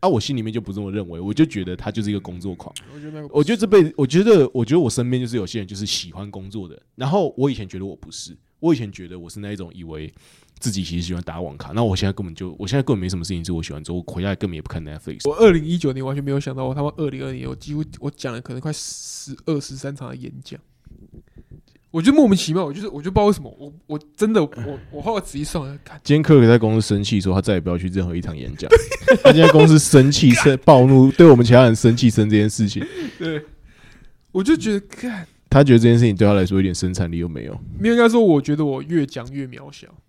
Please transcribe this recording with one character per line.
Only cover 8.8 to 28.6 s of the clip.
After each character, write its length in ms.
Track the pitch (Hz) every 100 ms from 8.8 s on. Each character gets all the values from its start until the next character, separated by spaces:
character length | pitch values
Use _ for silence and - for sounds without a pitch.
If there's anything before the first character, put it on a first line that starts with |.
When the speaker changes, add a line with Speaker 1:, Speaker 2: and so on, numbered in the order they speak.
| 110
Speaker 1:
觉 160 | 95 87
得 100 | 90
我 120 | 85
是 100 | 104
那 100 | 101
一 60 | 104
种 140 | 87
以 100 | 92
为 280 | 82 78 78 _ _ _ _ _
自 120 | -
己 140 | 95
其 160 | 82 87
实 60 | 85
喜 80 |
欢 80 | 90
打 180 | 87 80
网 160 | 87 71
咖， 160 | 76
那 100 | 90
我 140 | 117 92
现 100 | 98
在 60 |
根 140 | 95 95
本 80 |
就， 200 | 80 92 78
我 80 | 98
现 120 | 135
在 40 |
根 120 | 131
本 40 | 113
没 100 | 92
什 100 | 92
么 60 |
事 40 | 82
情 140 | 90
是 80 | 82
我 100 | 85
喜 100 | 78
欢 100 | 73
做， 140 | 78 87
我 60 |
回 180 | 82 85
家 140 | 95
根 160 | 95 101
本 40 |
也 60 | 82
不 80 | -
看 160 | -
Netflix。 420 | 78 76 - 78 143
Speaker 2:
我 60 | 147
二 160 | 226
零 120 | 170
一 140 | 151 175
九 120 | 156
年 120 | 131
完 100 | 131
全 80 | 139
没 80 | 139
有 80 | 139
想 160 | 139
到， 100 | 131 131
我 80 |
他 80 | 131
妈 100 | 147 147
二 120 | 151
零 140 | 135
二 60 | 135
零 60 | 131
年 120 | 127
我 60 |
几 180 | 131 -
乎 100 | 147 156 -
我 120 | 135
讲 220 | - 135
了 60 | 117
可 120 | 123
能 80 | 127
快 100 | 156
十 600 | 151 - - - - - 131 -
二、 120 | 151
十 160 | 139 135
三 200 | 139 143
场 140 | 123
的 60 | 127
演 140 | 127 131
讲。 180 | 131 127 _ _ _ - - - _ _ - - _ _ _
我 80 | 165
就 100 | 175
莫 140 | 294 262
名 100 | 190
其 160 | -
妙， 120 | 160
我 80 | 165
就 80 | 147
是， 80 | 208
我 120 | 143
就 80 | 151
不 120 | 190
知 20 |
道 40 | 208
为 60 |
什 80 | 180
么， 160 | 131 -
我， 160 | 143 151 _
我 140 | 151 _ _
真 160 | 214
的， 100 | 220
我， 360 | 151 - 117 139 -
我 100 | 147
后 140 | 180
来 60 | 220
仔 140 | - 139
细 60 |
算 200 | 147 175
了， 140 | 135 143
看。 160 | - -
Speaker 1:
今 100 | -
天 80 | 147
克 200 | 147 151
克 80 | 117
在 100 | 117
公 160 | 110 110
司 80 | 107
生 160 | 101
气 160 | 104 107
说 120 | 95
他 80 | 92
再 140 | 95
也 60 | 95
不 100 | 82
要 80 | 87
去 80 | 90
任 180 | 92
何 120 | 90 85
一 40 |
场 160 | 85 80
演 160 | 60
讲。 120 | 71